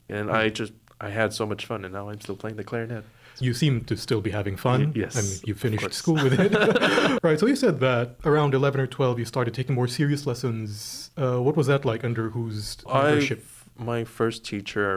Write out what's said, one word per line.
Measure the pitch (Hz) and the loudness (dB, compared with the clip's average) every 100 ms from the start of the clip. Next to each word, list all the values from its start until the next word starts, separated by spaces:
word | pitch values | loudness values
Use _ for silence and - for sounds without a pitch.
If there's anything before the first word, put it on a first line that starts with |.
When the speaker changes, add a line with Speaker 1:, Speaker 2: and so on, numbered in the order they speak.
| - | -10
Speaker 1:
And | 104 104 | -6 -2
Speaker 2:
Mm. | 110 | 2
Speaker 1:
I | 110 | 2
just, | 107 107 - _ - | 0 -6 -10 _ -12
I | 104 | -6
had | 104 107 | -2 0
so | - 107 | 0 -4
much | 101 - | -4 -8
fun, | 110 95 | -8 -8
and | |
now | 98 101 | -10 -10
I'm | 104 | -10
still | - 98 | -10 -8
playing | 110 110 | -8 -10
the | 101 | -8
clarinet. | 117 113 110 - - - - | -6 -6 -8 -12 -20 -20 -4
Speaker 2:
You | 127 | -2
seem | 120 151 117 - | 2 2 2 -2
to | 110 | -6
still | - 113 | -2 -2
be | 101 | 0
having | 104 98 95 | -2 -4 -2
fun. | 123 127 147 | 2 2 2
Speaker 1:
Y-, | 113 | 0
yes, | 90 123 | -2 -2
Speaker 2:
I | |
mean, | 101 92 110 | -4 -4 -6
you | |
Speaker 1:
of | 104 123 | -4 -2
Speaker 2:
finished | 107 | -2
Speaker 1:
course. | 98 - | -4 -4
Speaker 2:
school | - 160 135 | 0 2 4
with | 139 | 4
Speaker 1:
<laughs> | 196 | 4
Speaker 2:
it. | 214 208 240 - 240 285 254 | 4 4 4 4 4 2 2
<laughs> | |
Right, | 170 151 | 2 4
so | 226 | 4
you | 285 | 4
said | 240 131 131 | 2 4 2
that | 120 120 - 156 | 2 0 -2 2
around | 151 147 | 4 4
eleven | 135 139 135 | 4 2 2
or | 127 - | -2 0
twelve, | 127 117 | 0 0
you | 110 135 | -2 -2
started | 120 | -2
taking | 117 127 127 | -2 -2 0
more | 123 | 0
serious | 139 143 143 143 | 0 0 0 -2
lessons. | 120 123 113 107 104 - - - - | -4 -2 -4 -6 -8 -12 -14 -12 -4
Uh, | 131 123 131 | -2 2 2
what | 160 | 2
was | 131 | 4
that | 139 135 | 2 2
like? | 113 120 | -2 -2
Under | 113 113 | -2 -2
whose | 117 113 107 104 - - | -4 -6 -6 -10 -12 -2
Speaker 1:
I, | 131 143 | 2 4
Speaker 2:
leadership? | 147 135 110 - - - - | 4 2 -2 -8 -20 -20 -10
Speaker 1:
my | 117 117 | -4 -4
first | 113 - 113 113 - | -4 0 0 -2 -8
teacher, | 104 95 107 | -8 -4 -2
I | 101 | 0